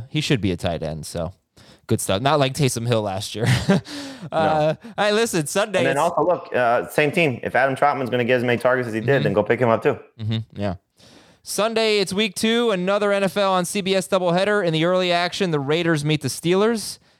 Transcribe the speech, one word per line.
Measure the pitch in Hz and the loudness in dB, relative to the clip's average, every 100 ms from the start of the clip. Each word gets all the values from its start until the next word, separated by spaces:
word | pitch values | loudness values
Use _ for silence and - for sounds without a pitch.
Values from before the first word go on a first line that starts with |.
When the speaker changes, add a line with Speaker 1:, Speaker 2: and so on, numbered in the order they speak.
| 117 | -4
Speaker 1:
He | 151 | -6
should | 147 131 | 0 0
be | 95 | 0
a | 87 | -2
tight | 92 82 | -4 -4
end. | 78 78 73 | -6 -8 -8
So | 85 82 - _ _ - - - | -8 -8 -10 _ _ -20 -20 -4
good | 110 | -2
stuff. | - 98 | 0 0
Not | 135 151 | 2 2
like | 170 135 | 2 2
Taysom | 139 120 117 | 0 0 0
Hill | 113 | 0
last | 104 95 104 107 | 0 -6 -8 -2
year. | 117 123 - | 0 2 2
<laughs> | 196 - 285 277 269 180 | 0 0 -10 -14 -14 -6
Uh, | 160 160 156 151 156 | -2 0 2 0 -2
Speaker 2:
No. | 233 202 | -8 -4
Speaker 1:
all | 208 | 0
right, | |
listen, | 208 226 143 147 | 0 0 -2 -2
Sunday | 190 214 185 | -2 -2 0
Speaker 2:
And | 170 | 0
then | 139 | 2
Speaker 1:
it's | |
Speaker 2:
also, | 165 175 160 | 0 2 0
look, | 175 - | 0 -2
uh, | - 120 120 85 | 0 2 2 0
same | - 151 | 0 2
team. | 156 160 117 | 2 0 0
If | - 120 | -2 0
Adam | 135 131 | 0 2
Troutman's | 147 131 127 | 0 2 -2
gonna | 123 117 | 0 2
get | 127 | 2
as | |
many | 120 120 | 2 2
targets | 127 127 120 | 2 0 -2
as | |
he | 110 | -2
did, | 113 | 0
Speaker 1:
Mm-hmm. | 139 | 2
Speaker 2:
then | 147 | 2
go | 98 | 2
pick | 104 120 | 2 2
him | 123 | 4
up | 113 | 4
too. | 151 117 - - | 2 -2 -6 -10
Speaker 1:
Mm-hmm. | 110 110 110 - | -4 -4 -6 -6
Yeah. | 101 95 _ _ - - - _ | -6 -6 _ _ -20 -20 -20 _
Sunday, | - - 214 226 220 208 | -8 -4 -2 0 0 0
it's | 185 | 0
week | 185 214 - | 0 -2 0
two, | 226 233 240 | 0 2 2
another | 190 180 208 208 | 0 0 0 2
N | 202 | 2
F | 196 202 | 0 0
L | 196 | 0
on | 185 175 | 0 0
C | 208 | -4
B | 190 190 | 0 0
S | 175 | 0
doubleheader. | 190 180 170 202 208 175 | 0 2 2 2 2 0
In | |
the | 160 | 2
early | 165 185 180 | 2 2 2
action, | 175 175 - 190 | 0 0 -2 -2
the | 151 | 0
Raiders | 135 160 165 160 | 0 0 2 0
meet | 147 151 | 0 0
the | 131 | -2
Steelers. | - 165 185 214 226 - - _ | -4 0 2 2 0 -4 -12 _